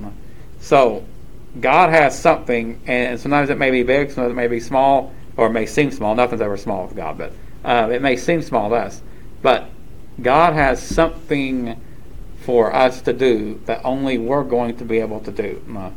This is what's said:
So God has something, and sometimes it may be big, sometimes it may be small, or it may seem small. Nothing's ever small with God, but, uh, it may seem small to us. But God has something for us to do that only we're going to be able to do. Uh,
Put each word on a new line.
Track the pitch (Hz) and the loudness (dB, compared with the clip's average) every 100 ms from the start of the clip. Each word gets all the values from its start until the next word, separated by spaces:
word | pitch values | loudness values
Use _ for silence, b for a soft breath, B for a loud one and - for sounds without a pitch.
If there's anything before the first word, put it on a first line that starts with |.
| 104 - B B B B | -10 -12 B B B B
So | - 147 123 107 - - - - - - | 2 6 6 2 -8 -14 -14 -14 -14 -4
God | 127 151 175 | 2 4 6
has | 160 143 - | 6 4 4
something, | 170 156 - 120 113 117 - | 2 2 0 -2 -2 -8 -2
and | 123 123 120 | -2 0 -2
sometimes | 143 143 139 | 0 2 2
it | 139 | 2
may | 135 | 2
be | 127 | 4
big, | 120 139 143 | 4 2 2
sometimes | 135 123 | -2 -2
it | 123 | 0
may | 120 | 0
be | 120 | -2
small, | 117 135 135 139 - B B - | 0 2 4 4 2 B B 0
or | 113 | 2
it | |
may | 113 110 | 2 -2
seem | 156 143 | 0 0
small. | - 107 | 0 0
Nothing's | 113 123 113 | 2 2 2
ever | 107 101 | -2 -2
small | 110 98 87 | -4 -4 -4
with | 101 | -6
God, | 80 71 | -8 -6
but, | - - B B - | -8 -10 B B 0
uh, | 120 110 | 2 2
it | 123 | 2
may | 139 127 | 0 0
seem | - 165 | 2 0
small | 143 123 104 | 2 0 2
to | 117 | 0
us. | 98 - B B B - | -2 -6 B B B -2
But | 143 117 - - - - - - | 2 2 0 -12 -12 -12 -12 -4
God | 123 147 170 | 2 4 4
has | 156 139 127 | 4 2 0
something | - - 165 - - 147 135 131 117 113 B B B B - - | -2 0 0 0 -4 -2 0 -2 -4 -8 B B B B -12 -10
for | - 123 107 | 2 4 4
us | - 127 - | 4 2 2
to | - | -2
do | 120 131 113 107 107 - | 2 4 2 0 -8 -6
that | 113 131 | -4 -2
only | 135 135 123 | -2 -2 -2
we're | 113 139 | 0 0
going | 127 120 120 117 | 0 0 0 -4
to | 117 | -2
be | 113 | 0
able | 110 107 | 0 -4
to | 107 | -8
do. | 101 101 - - 110 | -6 -6 -6 -10 -10
Uh, | 92 | -10